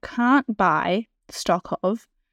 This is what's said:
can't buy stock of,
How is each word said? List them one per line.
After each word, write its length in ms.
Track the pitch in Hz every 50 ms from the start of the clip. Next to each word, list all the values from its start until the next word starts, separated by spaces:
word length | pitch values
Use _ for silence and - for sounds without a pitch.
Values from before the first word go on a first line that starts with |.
| -
can't 540 | - - - 240 247 262 285 - - 214
buy 520 | - 196 180 156 156 - - 180 214 226 _ _ _ _ -
stock 500 | - - - - 175 180 - - 202 - -
of, 260 | 185 214 233 _ _ _ _ _ _